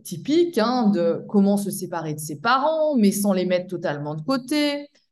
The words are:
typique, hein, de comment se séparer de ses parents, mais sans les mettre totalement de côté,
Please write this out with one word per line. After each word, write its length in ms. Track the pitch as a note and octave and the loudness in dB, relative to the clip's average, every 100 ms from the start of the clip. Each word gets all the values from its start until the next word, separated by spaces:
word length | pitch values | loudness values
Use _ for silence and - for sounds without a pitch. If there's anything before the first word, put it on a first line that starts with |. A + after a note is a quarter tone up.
typique, 560 | - E3 - D#4+ F4 A3+ | -12 -10 0 2 2 2
hein, 320 | A3+ B3+ G#3+ | 0 2 2
de 340 | F3 E3+ D#3 - | 2 2 -2 0
comment 280 | G#3 G3 G3+ | 2 4 2
se 140 | G3 | 0
séparer 440 | F#3+ F3+ E3+ D#3 | -6 -6 -6 -6
de 60 | D3+ | -6
ses 200 | D#3 D3+ | -8 -4
parents, 540 | A#3 C4 D4 D#4+ D4+ | 0 2 2 2 2
mais 180 | C4+ G3+ | 4 4
sans 200 | G3+ G3+ | 4 2
les 120 | F#3 F3+ | 0 2
mettre 200 | F3+ F3+ | 0 -2
totalement 460 | E3+ E3+ D3 D3 | -6 -4 -4 -6
de 80 | D#3 | -6
côté, 640 | D#3 C4+ C4 D4+ D4 C#4+ C#4+ _ _ | -4 -4 -2 0 0 -2 -8 _ _